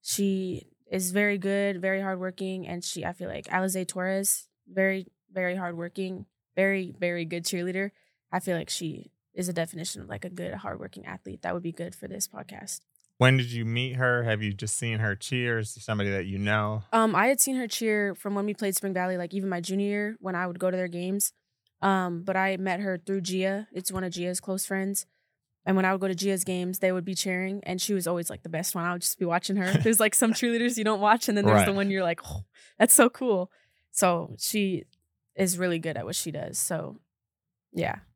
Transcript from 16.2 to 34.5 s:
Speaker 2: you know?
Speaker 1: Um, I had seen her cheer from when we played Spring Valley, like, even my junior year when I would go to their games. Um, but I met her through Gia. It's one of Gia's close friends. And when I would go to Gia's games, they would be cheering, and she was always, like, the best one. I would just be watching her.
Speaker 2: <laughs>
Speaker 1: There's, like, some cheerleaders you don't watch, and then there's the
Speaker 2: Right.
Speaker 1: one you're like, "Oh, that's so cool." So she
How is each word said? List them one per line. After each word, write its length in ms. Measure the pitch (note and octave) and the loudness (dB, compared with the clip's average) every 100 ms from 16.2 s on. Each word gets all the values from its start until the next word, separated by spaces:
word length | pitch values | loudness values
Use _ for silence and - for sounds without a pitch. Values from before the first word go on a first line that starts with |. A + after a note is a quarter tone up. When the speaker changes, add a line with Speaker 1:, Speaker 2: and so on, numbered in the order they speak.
| F#2 | -2
Speaker 2:
you 120 | G2 | -2
know? 440 | G#2 G#2+ G#2 G#2+ - | 2 2 2 -2 0
Speaker 1:
Um, 220 | A3+ A3 | 2 4
I 120 | F3+ A3+ | 4 4
had 120 | C#4 | 4
seen 160 | - C4 | 2 0
her 120 | A#3 | -4
cheer 460 | - A3+ G#3+ G3+ | -2 0 2 0
from 200 | F3 G3+ | -2 -4
when 100 | G3+ G3+ | -2 -2
we 80 | |
played 200 | G3+ G3+ F#3+ | -2 -2 -2
Spring 180 | G3+ | -2
Valley, 220 | F#3 F3+ F3+ | -2 0 -2
like, 180 | F3 | -4
even 140 | G3 G3 | -4 -2
my 120 | F3 | -4
junior 260 | F3 F#3+ G3+ | -2 0 0
year 300 | G3+ G#3 A3+ | 0 -2 -6
when 140 | F#3+ | -6
I 120 | F3 F3+ | -4 -4
would 120 | F3 | 0
go 120 | F#3 | 0
to 60 | F#3 | 0
their 120 | F3+ | -2
games. 440 | F3 F3+ G3 - _ _ _ _ _ | -4 -2 -2 -2 _ _ _ _ _
Um, 420 | F#3+ F#3+ F3+ E3+ | 2 2 2 -2
but 140 | F#3+ F#3+ | -2 0
I 200 | F#3+ F#3+ | 0 0
met 240 | F#3+ F3+ | -2 -2
her 160 | G3+ F#3 | -2 -4
through 220 | E3+ G3 | -2 -2
Gia. 460 | F3+ F#3 F#3+ G3 G#3+ | -2 0 0 -2 -4
It's 200 | - F#3 | -6 -4
one 120 | F#3 | -4
of 80 | F#3 | -4
Gia's 280 | F3 F3 F3+ | -4 -4 -4
close 240 | - F#3+ | -4 -4
friends. 420 | - F#3+ F#3+ G3 - _ _ _ _ _ - | -2 -2 0 -4 -6 _ _ _ _ _ 2
And 100 | F#3+ | 4
when 80 | |
I 80 | F#3 | 4
would 80 | F#3+ | 2
go 80 | F#3+ | 0
to 60 | |
Gia's 280 | F3+ G3 F#3+ | 0 0 0
games, 340 | F3 F3+ F3+ F#3 | 0 -2 -2 2
they 120 | F#3 | 2
would 120 | F#3 | 2
be 100 | F3 | -2
cheering, 460 | F#3 G3 F3+ F#3+ G3 | -4 -2 -2 -2 -4
and 160 | - F#3 | -4 -4
she 140 | - | 0
was 120 | G3+ F3 | 0 0
always, 240 | F3 E3+ | -2 -2
like, 120 | - | -8
the 60 | E3+ | -6
best 260 | D#3+ F3+ | -4 -2
one. 100 | F3+ | -2
I 80 | E3+ | -2
would 80 | F3 | -2
just 160 | - - | -2 -2
be 60 | F3 | 2
watching 300 | E3+ - G3 | 2 2 0
her. 160 | F#3 | 2
Speaker 2:
<laughs> 100 | G3 | 4
Speaker 1:
There's, 180 | A3+ A3+ | 4 6
like, 140 | A3 | 6
some 180 | - A3+ | 6 4
cheerleaders 440 | A3+ A#3+ A#3 A#3+ A#3 | 4 2 2 2 2
you 80 | |
don't 160 | G#3+ G#3+ | 0 4
watch, 280 | G#3 A3+ - | 6 4 4
and 80 | G#3 | 4
then 60 | G3+ | 8
there's 160 | G#3+ | 8
the 60 | G3+ | 6
Speaker 2:
Right. 60 | G3 | 4
Speaker 1:
one 140 | G3 | 2
you're 120 | G3 | 2
like, 180 | F3+ E3+ | 0 -2
"Oh, 200 | - - - _ - _ | -6 -10 -12 _ -20 _
that's 140 | A#3+ | 6
so 140 | - A#3+ | 8 8
cool." 400 | - B3+ G3 F3+ _ _ _ _ | 6 0 0 0 _ _ _ _
So 440 | - F#3 F3 E3 A2 | 2 4 4 -2 -6
she 460 | - | -2